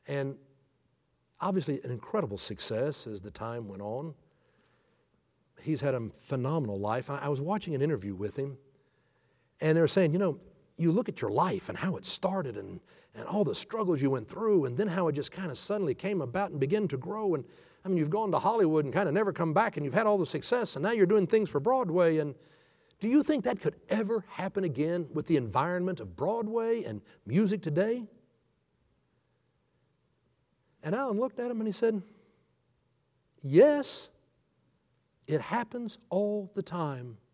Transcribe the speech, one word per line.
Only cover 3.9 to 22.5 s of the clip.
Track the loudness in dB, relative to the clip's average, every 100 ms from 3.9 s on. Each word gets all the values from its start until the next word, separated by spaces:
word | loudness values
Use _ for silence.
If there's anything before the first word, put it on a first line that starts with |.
| -8 -10 -14 _ _ _ _ _ _ _ _ _ _ _ _ _ -12
He's | -4 -2
had | 0
a | -2 -4
phenomenal | -10 -8 -4 -2 -2 -2 -4
life. | -2 -2 -4
And | -6
I | -4
was | -4
watching | -2 -4 -2 -2
an |
interview | 0 -2 -4 -6
with | -6 -6
him, | -8 -10 _ _ _ _ _ _ _ _ _ _
and | 2 4
they |
were | 6
saying, | 6 4
"You | 4
know, | 2 0 -10 -20 _ 0
you | 2
look | 2 0
at | -2
your | -2
life | 2 2 0 -6
and | -4
how | -4 -4
it | -4
started | -2 -2 -2 -4 -6
and, | -10 -14 _ -20 _
and | -14 -4
all | 0
the | 0
struggles | 0 -6 -4 0 2
you | 2
went | 0 -4
through, | -2 4 4 2
and | 0
then | 0
how | 2 0
it |
just | 0 -4
kinda | -6 -8
suddenly | -6 -4 -2 -2
came | -2 -2 -2
about | -2 -2 -4
and | -2
began | 0 2 0
to | -2
grow. | -6 -2 0 0
And, | -2 -18 -20 _ -2
I |
mean, | 0
you've | 2
gone | 0 2
to | 2
Hollywood | 2 4 4 4 2
and |
kinda | 0 2
never | 2 0
come | 0 2
back, | 2 2 0
and | 0
you've |
had | 2 4
all | 2
the | 0
success, | -2 0 0 0 -2
and |
now | 0
you're | 4 6
doing | 6 6
things | 2 2
for | 0
Broadway. | 2 2 2 4 4 4
And | 0 -6 -18